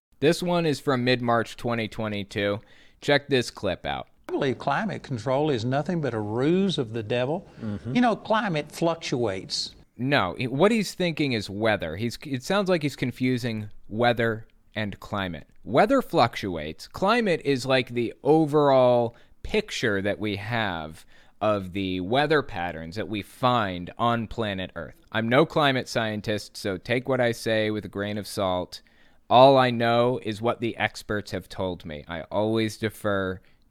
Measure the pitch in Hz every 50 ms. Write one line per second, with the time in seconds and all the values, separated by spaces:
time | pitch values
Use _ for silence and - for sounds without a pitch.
0 | _ _ _ _ - 147 170 - 180 175 175 175 170 160 143 - - - 135 123
1 | 120 123 127 120 123 120 120 117 110 - - - - 120 120 117 113 104 - -
2 | 113 107 104 101 98 - - 107 101 101 101 110 - - - - - - _ _
3 | - - 143 143 139 - 139 127 117 - - - - 98 85 - - 73 71 65
4 | - - _ _ _ - 359 330 160 139 120 - - 139 - 160 214 202 143 113
5 | - - 135 113 104 139 131 135 151 156 143 113 104 127 131 143 151 - 185 170
6 | 151 131 117 110 107 104 107 120 131 151 175 185 196 196 165 151 135 110 110 117
7 | 110 104 123 120 127 131 156 190 - - - - 117 107 104 98 - 117 131 240
8 | 247 240 208 - - - 214 220 208 208 165 151 143 - - - 165 170 165 165
9 | - - - 127 120 107 95 95 - - - - - - - - - _ _ -
10 | 117 135 143 131 101 90 85 - 123 131 127 135 170 208 240 226 196 - - -
11 | 185 175 156 - 156 139 123 110 98 - 95 101 110 113 107 95 87 80 78 92
12 | 113 117 - - - - 135 127 - - 190 202 202 180 185 170 147 143 - -
13 | - 127 117 - 127 131 127 123 117 123 113 107 104 101 - - - - 98 107
14 | 120 120 120 113 117 113 110 110 113 - - _ _ _ - 101 110 101 95 -
15 | - - - 104 95 92 85 73 - - - - - 85 104 143 190 214 269 269
16 | - - - 165 127 117 - - - 101 87 78 76 78 80 - - - - -
17 | 190 190 226 247 233 202 165 151 - - 139 127 117 131 131 131 123 - 120 120
18 | 120 107 - - - 131 151 160 160 147 139 156 147 143 135 131 127 127 123 120
19 | 120 113 - - - - - - - - - 214 208 - - - - 120 101 98
20 | 95 104 98 80 101 107 101 98 101 104 120 117 110 101 90 82 78 78 80 -
21 | - - - - - - - _ - 107 107 101 95 92 85 98 98 95 92 92
22 | 90 92 117 135 147 147 160 147 131 - - 90 87 87 80 80 82 82 85 110
23 | 98 80 107 104 92 - - - - 127 123 120 107 98 90 87 87 87 - -
24 | 113 120 117 117 113 101 - - 113 104 98 95 92 85 - 87 80 - - -
25 | _ _ - 113 113 113 123 135 165 156 - 165 151 143 131 127 113 - - 123
26 | 113 110 107 107 101 - 107 104 - - - - - 104 98 90 - - 120 131
27 | 127 - 131 127 123 120 113 - - 117 113 110 107 107 107 107 95 95 - 101
28 | 101 104 104 107 98 - - - 101 92 92 90 90 - - - - _ _ _
29 | _ _ _ _ _ - 110 120 131 139 135 131 131 127 120 117 117 117 117 120
30 | 120 123 127 120 - 104 110 101 113 117 117 - 120 113 101 - 104 107 - -
31 | - - 110 104 95 - - 95 85 - - - 98 92 90 80 - 85 76 76
32 | - - 85 82 - - - 98 107 110 113 113 110 110 104 - 113 107 - -
33 | - 107 101 98 95 92 92 92 - _ _ _ _ _